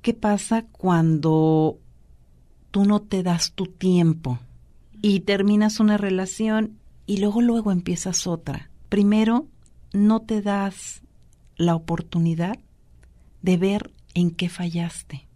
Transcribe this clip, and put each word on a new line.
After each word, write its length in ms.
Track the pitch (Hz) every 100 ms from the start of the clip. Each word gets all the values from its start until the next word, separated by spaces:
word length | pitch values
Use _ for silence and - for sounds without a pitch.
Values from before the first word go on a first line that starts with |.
¿Qué 120 | -
pasa 520 | 226 214 202 - 226 226
cuando 1080 | - 185 170 160 160 160 156 160 156 156 - - - _ - _ _ _ - -
tú 140 | 202 202
no 160 | 208
te 220 | 208 196
das 300 | 180 170 -
tu 120 | - 185
tiempo 720 | - 185 180 165 160 135 123 - - - - _ 214
y 200 | 208 196
terminas 580 | 196 196 196 208 214 214
una 180 | 214 208
relación 800 | 202 190 190 - 220 220 220 - - - -
y 120 | 196
luego, 240 | 208 214
luego 300 | 240 233 214
empiezas 560 | 180 175 175 190 170 185
otra? 420 | 165 156 131 - - -
Primero, 580 | 202 202 214 220 240 320 - - - -
no 280 | 202 208 220
te 200 | 220 214
das 600 | 202 202 196 190 - - - _ - _ - -
la 200 | 170 165
oportunidad 840 | 160 165 - 170 165 165 175 226 - _ _ - - - - -
de 160 | 180 180
ver 360 | 190 202 - - -
en 180 | - 175
qué 180 | 170 175
fallaste. 800 | - 175 170 170 - - 135 -